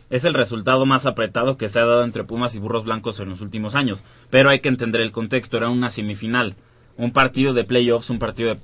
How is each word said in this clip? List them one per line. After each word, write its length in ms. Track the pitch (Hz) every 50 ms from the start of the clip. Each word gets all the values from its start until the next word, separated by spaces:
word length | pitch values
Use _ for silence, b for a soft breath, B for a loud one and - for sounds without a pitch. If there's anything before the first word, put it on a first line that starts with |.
| b b
Es 120 | 127 127 143
el 100 | 170 156
resultado 520 | 139 117 104 120 110 95 127 131 131 135
más 200 | 135 135 123 135
apretado 500 | 131 110 - 113 107 - 117 123 135 131
que 120 | - 110 101
se 120 | 98 117
ha 40 | 117
dado 200 | 117 120 120 120
entre 180 | 120 101 113
Pumas 320 | 101 - 113 117 123 117 110
y 60 | 104
Burros 240 | 101 110 113 113 107
Blancos 340 | 113 113 110 107 117 101 107
en 120 | 98 95
los 100 | 92 95
últimos 340 | 107 98 98 107 107 107 123
años, 300 | 143 135 120 95 95 - b b b b b
pero 200 | b 131 135 139
hay 100 | 139 131
que 80 | - 139
entender 320 | 127 127 120 113 110 113
el 100 | 113 107
contexto, 460 | - 120 113 101 131 127 110 - -
era 140 | 113 117 120
una 200 | 123 123 123 117
semifinal. 640 | - 113 104 104 101 101 110 113 120 123 117 98 95 - b b b b b b b -
Un 120 | 135 131
partido 420 | 113 135 131 127 - 135 135 139 127
de 100 | 120 107
playoffs, 460 | 101 123 123 123 120 117 117 - -
un 80 | 120 110
partido 360 | 117 107 - 113 117 113 107
de, 60 | -